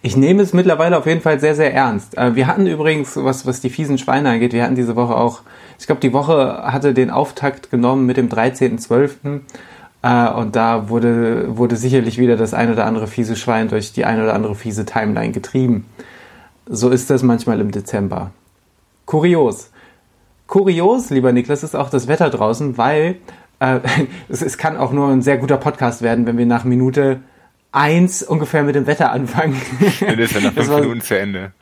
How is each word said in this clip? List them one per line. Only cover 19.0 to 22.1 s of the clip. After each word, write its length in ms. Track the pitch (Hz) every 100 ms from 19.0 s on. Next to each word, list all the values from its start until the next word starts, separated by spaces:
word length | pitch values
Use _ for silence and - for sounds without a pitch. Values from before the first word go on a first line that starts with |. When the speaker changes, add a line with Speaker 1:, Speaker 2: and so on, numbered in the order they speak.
| -
Speaker 1:
Kurios. 640 | 156 170 170 131 101 - _ - _ _ _ _ _ _
Kurios, 640 | 190 196 170 180 254 240
lieber 220 | 139 127
Niklas, 300 | 123 120 147
ist 120 | 156
auch 140 | 143 135
das 200 | 139
Wetter 200 | 117